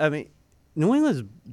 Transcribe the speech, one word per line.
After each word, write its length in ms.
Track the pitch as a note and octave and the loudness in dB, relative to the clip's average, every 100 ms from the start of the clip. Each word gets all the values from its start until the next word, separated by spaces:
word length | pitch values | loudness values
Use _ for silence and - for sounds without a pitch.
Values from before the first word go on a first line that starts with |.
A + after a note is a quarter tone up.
I 80 | D#3 | -2
mean, 220 | D3+ - _ _ _ _ | -2 -8 _ _ _ _
New 200 | D#3 E3 C#4 | -2 2 2
England's 260 | D4+ D3 G2+ A2 - | 2 0 -6 -16 -12